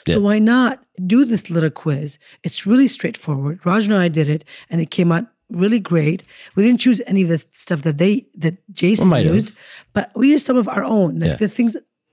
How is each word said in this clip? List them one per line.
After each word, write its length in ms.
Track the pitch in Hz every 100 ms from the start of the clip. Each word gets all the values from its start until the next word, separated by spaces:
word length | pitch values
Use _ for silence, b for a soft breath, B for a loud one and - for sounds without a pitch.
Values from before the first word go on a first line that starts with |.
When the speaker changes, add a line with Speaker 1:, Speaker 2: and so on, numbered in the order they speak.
| -
Speaker 1:
So 60 |
Speaker 2:
Yeah. 40 | 208
Speaker 1:
why 200 | 202 214
not 460 | 214 254 240 269 _ - 180
do 180 | 233
this 260 | 262 220 -
little 200 | 170 160
quiz? 480 | - 160 143 147 - b b
It's 220 | 160 - 190
really 200 | 254 269
straightforward. 760 | - 175 - - 139 143 175
Raj 220 | 175 202 208
and 80 |
I 140 | 202 175
did 200 | 156 147
it 160 | 151 - B B
and 100 | 175
it 100 | 160
came 200 | - 170
out 160 | 170 233 _ _
really 300 | 175 196 233
great. 420 | 190 165 151 185 - B B
We 80 | -
didn't 180 | 220 247
choose 200 | 254 220 240
any 160 | 196
of 60 | 175
the 160 | 165 -
stuff 300 | - - 165
that 160 | 156 147
they, 280 | 185 208 - -
that 200 | 156 175 -
Jason 340 | 185 175 208 190
Speaker 2:
We 40 |
might 160 | 143 156
have. 80 |
Speaker 1:
used, 180 | 220 214 B B B B
but 180 | 214 -
we 160 | - 269
used 160 | 294 -
some 100 | 254
of 120 | 190
our 160 | 202
own, 340 | 170 214 175 165
like 120 | 165
Speaker 2:
Yeah. 40 | 147
Speaker 1:
the 120 | 208
things 280 | - 233 214 - _ _